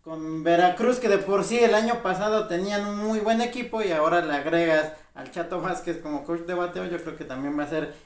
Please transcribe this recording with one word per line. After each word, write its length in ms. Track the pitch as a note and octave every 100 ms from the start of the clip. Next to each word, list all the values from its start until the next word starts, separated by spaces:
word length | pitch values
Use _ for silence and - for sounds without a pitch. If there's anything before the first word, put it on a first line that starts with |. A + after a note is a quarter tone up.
con 400 | E3 D#3+ D#3 D#3+
Veracruz, 560 | D#3+ E3+ F3+ F3+ A3+ B3
que 100 | A3
de 80 | G3
por 260 | F#3+ G3
sí 140 | F3 A#3
el 160 | A3+
año 300 | G#3+ A3+ A#3+
pasado 440 | F#3+ F3 G#3 G#3+ G#3+
tenían 380 | F3 G3+ G#3 G#3
un 120 | G3+
muy 220 | G#3+ A3
buen 220 | G#3 A3+
equipo, 400 | A#3+ B3 A#3 A3
y 100 | G3+
ahora 300 | D#3 D#3 F3
le 120 | D#3+
agregas 580 | C#3+ D3 E3+ E3+ D#3 D3+ - - -
al 160 | C3
Chato 300 | F3 E3+ F3+
Vázquez 380 | D#3+ E3+ - D#3+
como 220 | D3+ C#3+ -
coach 160 | E3+
de 120 | E3+
bateo, 320 | F3+ F3 F3+ F#3
yo 160 | E3+
creo 140 | E3 -
que 60 | C#3+
también 320 | C3 C#3+ D3
va 60 |
a 60 | D3
ser 260 | D#3+ C#3+ -